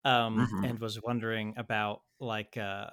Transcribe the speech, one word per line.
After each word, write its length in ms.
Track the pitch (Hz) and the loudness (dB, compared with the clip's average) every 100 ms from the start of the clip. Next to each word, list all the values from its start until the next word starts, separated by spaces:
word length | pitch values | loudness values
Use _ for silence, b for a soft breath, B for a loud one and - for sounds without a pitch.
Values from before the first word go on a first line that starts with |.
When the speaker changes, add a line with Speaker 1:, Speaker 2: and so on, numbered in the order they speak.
Speaker 1:
um, 480 | 139 123 117 110 123 | 4 4 4 4 4
Speaker 2:
Mm-hmm. 100 | 95 | 2
Speaker 1:
and 160 | 123 117 | 0 -2
was 200 | 113 107 | -4 -4
wondering 500 | 110 120 113 113 107 110 | -2 -2 0 -2 -4 -6
about, 440 | 110 110 104 104 _ - | -2 0 0 -4 _ -10
like, 380 | 127 107 104 123 | -6 -4 -6 -6
uh, 340 | 101 98 104 | -6 -6 -8